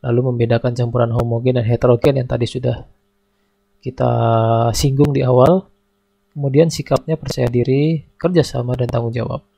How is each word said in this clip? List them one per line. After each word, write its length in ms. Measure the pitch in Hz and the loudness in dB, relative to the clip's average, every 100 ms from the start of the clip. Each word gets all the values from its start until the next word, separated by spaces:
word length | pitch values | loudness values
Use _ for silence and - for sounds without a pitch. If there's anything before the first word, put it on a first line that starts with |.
| 123 | 0
Lalu 240 | 120 131 | 0 0
membedakan 480 | 123 117 117 127 120 | 0 0 0 0 -2
campuran 320 | 120 120 117 | -4 0 0
homogen 480 | 117 117 117 127 123 | 0 -2 -2 0 0
dan 80 | 113 | 0
heterogen 560 | 117 127 120 151 135 | 0 2 4 2 0
yang 80 | 127 | -2
tadi 160 | 120 117 | -4 -4
sudah 400 | 127 123 117 - _ _ _ _ _ _ _ _ _ | -4 -4 -6 -10 _ _ _ _ _ _ _ _ _
kita 320 | - - 127 117 117 113 113 113 117 113 | -14 -4 -2 0 2 2 2 2 0 0
singgung 320 | 143 135 147 | 0 2 2
di 160 | 139 131 | 2 2
awal. 420 | 127 131 185 - _ _ _ _ _ _ 151 | 4 6 4 -2 _ _ _ _ _ _ -6
Kemudian 320 | 139 135 165 | 0 2 2
sikapnya 480 | - 143 135 - 160 | 0 -2 -2 -2 -8
percaya 320 | 135 - 123 | -6 -4 -2
diri, 560 | 120 120 135 151 160 - _ | 0 0 2 0 -2 -6 _
kerjasama, 560 | 170 175 147 127 120 123 | 0 0 0 -4 -6 -4
dan 160 | 123 | -2
tanggung 200 | 120 117 | -2 -4
jawab. 280 | 117 113 - _ | -6 -6 -8 _